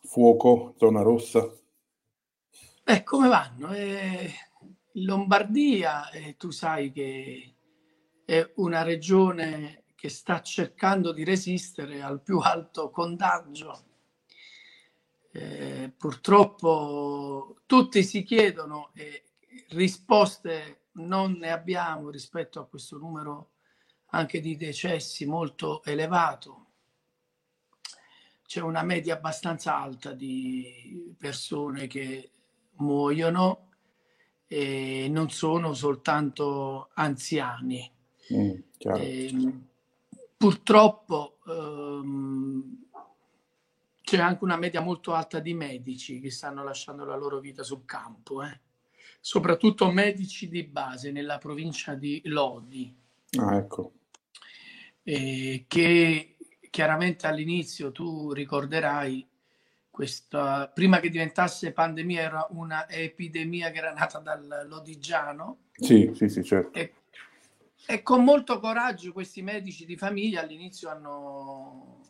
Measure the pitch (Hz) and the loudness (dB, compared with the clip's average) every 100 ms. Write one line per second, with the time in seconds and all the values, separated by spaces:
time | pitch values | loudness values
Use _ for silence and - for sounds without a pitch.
0 | - - 120 117 123 120 - - 113 107 | -4 8 8 10 8 6 4 4 6 8
1 | 101 117 - 117 - - _ _ _ _ | 4 4 2 0 0 -10 _ _ _ _
2 | _ _ _ _ _ - - _ - 202 | _ _ _ _ _ -20 -20 _ 4 4
3 | - 269 254 202 135 123 151 202 202 196 | 4 4 6 6 4 -10 -8 -6 -6 -4
4 | 190 185 170 - - _ - - _ 202 | -4 -6 -8 -12 -20 _ -20 -20 _ -4
5 | 190 196 190 202 208 226 294 208 165 147 | 0 0 4 4 4 4 4 4 2 -2
6 | 147 - 151 143 175 143 160 156 139 139 | -8 -12 -14 -10 -10 -6 -4 -2 -4 -6
7 | 135 135 135 127 127 _ _ _ _ _ | -8 -8 -10 -14 -18 _ _ _ _ _
8 | _ _ - 165 165 - 180 165 165 165 | _ _ 2 2 2 -2 0 2 0 -2
9 | 160 190 185 170 160 151 151 - _ _ | 6 8 8 4 -4 -6 -10 -14 _ _
10 | 143 - - 170 - - 170 - 190 196 | -12 -10 -2 -2 -2 -4 -4 0 2 4
11 | 170 156 160 190 185 180 - - 143 143 | 0 -2 0 0 0 -4 -6 -12 -10 -10
12 | 139 139 - 185 - 165 156 - 147 - | -8 -8 0 2 4 2 -4 -8 -8 -4
13 | 170 170 185 175 151 147 156 - _ _ | -4 0 0 0 -4 -16 -16 -18 _ _
14 | _ _ _ - - - - _ _ _ | _ _ _ -20 -20 -20 -20 _ _ _
15 | _ _ _ - - 143 139 135 131 _ | _ _ _ -14 -12 -12 -10 -10 -12 _
16 | 156 131 - 202 202 - 165 156 147 143 | -8 -6 6 8 8 4 2 2 0 -6
17 | 143 143 143 139 143 - _ 262 - 202 | -6 -6 -8 -10 -12 -20 _ 6 6 2
18 | 190 208 190 226 202 170 151 151 147 - | 2 -2 0 4 4 2 -10 -12 -14 -18
19 | 147 147 _ _ _ 254 _ 160 190 190 | -18 -18 _ _ _ -20 _ 2 2 2
20 | - 214 190 - 170 160 151 143 _ - | 6 8 8 2 -8 -8 -10 -20 _ -14
21 | 170 190 190 175 165 165 170 180 170 156 | -2 0 0 -2 -2 -4 -2 -2 -2 -6
22 | 147 143 - 170 156 160 135 143 - 147 | -10 -14 -12 -10 -8 -12 -16 -18 -16 -14
23 | 160 160 147 147 151 _ _ _ _ _ | -12 -10 -10 -12 -16 _ _ _ _ _
24 | _ 165 151 170 156 151 156 135 180 160 | _ -2 -2 -4 -6 -8 -8 -6 -4 -4
25 | - - 143 160 143 - 160 151 - 147 | -6 -8 -4 -4 -4 -6 -8 -6 -6 -4
26 | 160 175 160 139 147 135 _ _ _ _ | 0 0 0 -2 -18 -20 _ _ _ _
27 | _ _ _ _ _ _ _ _ - - | _ _ _ _ _ _ _ _ -20 -20
28 | _ _ _ _ _ 175 165 160 175 175 | _ _ _ _ _ -6 -4 -2 0 -2
29 | 156 156 160 156 175 160 165 147 135 123 | -2 -4 -6 -6 -6 -4 -4 -4 -4 -12
30 | 143 131 135 131 127 127 123 123 123 180 | -14 -12 -8 -6 -6 -8 -10 -18 -16 -16
31 | 170 - 143 135 - 151 147 139 131 139 | -16 -12 -10 -10 -8 -6 -6 -8 -10 -10
32 | 131 131 - _ _ _ _ - 143 143 | -10 -12 -16 _ _ _ _ -4 0 2
33 | 143 151 165 175 185 190 _ _ _ _ | 2 2 2 4 2 2 _ _ _ _
34 | _ _ _ _ _ 151 139 135 131 135 | _ _ _ _ _ -4 -2 -2 -4 -4
35 | 135 156 160 - 160 165 165 135 143 131 | -2 -2 -2 -2 0 0 -2 -2 -2 -2
36 | - 151 147 - 147 139 135 135 - - | 0 0 0 -2 -4 -2 -4 -8 -10 -2
37 | 151 127 - 160 127 120 127 127 120 _ | -2 -2 -4 -2 -2 -6 -8 -8 -10 _
38 | _ _ - 104 101 92 - _ - 95 | _ _ -4 0 0 -2 -14 _ -4 -2
39 | 135 131 131 131 131 131 - _ _ _ | -2 -6 -4 0 0 -2 -16 _ _ _
40 | _ - - _ 208 - - 214 214 - | _ -20 -20 _ 4 4 6 10 10 6
41 | - 156 147 _ - 165 151 147 147 143 | -4 -4 -4 _ -10 -8 -8 -10 -8 -8
42 | 139 139 135 135 135 135 135 - - - | -6 -6 -4 -4 -4 -6 -10 -18 -20 -20
43 | - _ _ _ _ _ _ _ _ _ | -20 _ _ _ _ _ _ _ _ _
44 | - 190 175 180 180 165 175 165 170 170 | 0 2 4 0 -2 -2 -2 -4 -4 -4
45 | - 165 156 160 156 170 147 127 123 127 | -2 -2 -2 -6 -6 -6 -8 -10 -12 -12
46 | - 127 135 123 147 139 139 135 - 143 | -12 -12 -12 -12 -12 -10 -10 -10 -14 -14
47 | 143 139 143 139 139 135 127 135 - - | -10 -8 -6 -8 -10 -14 -12 -12 -12 -14
48 | - 110 - 135 147 - _ _ _ _ | -14 -20 -12 -10 -10 -14 _ _ _ _
49 | - _ - 202 170 170 220 214 190 180 | -20 _ -2 0 2 4 4 6 4 4
50 | 208 196 190 - 170 170 151 143 135 127 | 2 0 -8 -10 -8 -8 -8 -8 -8 -8
51 | 139 143 147 147 147 147 160 147 - 139 | -8 -8 -6 -8 -8 -8 -8 -8 -10 -8
52 | 143 147 151 151 135 117 117 131 127 - | -6 -6 -4 0 -2 -4 -16 -14 -14 -14
53 | _ _ _ 127 104 101 101 - - _ | _ _ _ -2 2 0 -2 -10 -12 _
54 | _ _ _ - - - - - - _ | _ _ _ -20 -20 -20 -20 -20 -20 _
55 | - 143 135 131 131 131 - 170 170 170 | -6 -4 -2 -4 -4 -6 -2 2 6 6
56 | 165 156 - _ - _ - - 156 160 | 6 2 -4 _ -20 _ -10 0 2 4
57 | 180 165 156 156 156 175 160 - 143 127 | 0 0 -4 -2 -2 -4 -4 -8 -10 -8
58 | 170 160 151 143 139 143 139 156 147 147 | -8 -6 -8 -8 -4 -4 -2 -2 0 -2
59 | 139 131 - _ _ _ _ _ _ - | -4 -6 -10 _ _ _ _ _ _ -8
60 | 135 - _ 147 139 139 143 - 185 180 | -8 -8 _ -4 -2 -2 -4 4 6 6
61 | 170 165 156 - 180 - 165 - 165 160 | 4 -2 -2 0 0 0 -6 0 0 0
62 | 170 175 160 156 160 165 165 156 160 165 | -4 -4 -4 -4 -6 -8 -6 -6 -6 -8
63 | 160 160 170 160 165 175 165 160 160 151 | -8 -8 -10 -6 -6 -4 -6 -4 -6 -2
64 | 165 156 156 147 143 147 143 156 156 151 | -4 -4 -8 -10 -8 -12 -12 -16 -16 -14
65 | 139 165 147 147 185 - _ - 254 113 | -4 -4 -4 -8 -12 -14 _ -6 8 8
66 | - - 107 - 90 98 90 - 160 _ | 8 2 -2 -2 2 2 2 -6 -8 _
67 | _ - - _ _ _ _ _ - 220 | _ -20 -20 _ _ _ _ _ -6 -4
68 | - 262 247 294 277 240 220 226 247 185 | 4 6 8 8 4 -4 -2 -2 -2 -4
69 | 180 180 185 - 190 214 190 156 165 170 | -12 -12 -12 -10 -8 -8 -10 -16 -14 -8
70 | 196 202 214 175 156 156 180 - 165 156 | -4 -2 -2 -2 -6 -12 -18 -16 -14 -12
71 | 147 143 143 139 135 135 131 131 131 127 | -12 -12 -12 -12 -14 -14 -16 -20 -20 -20
72 | _ | _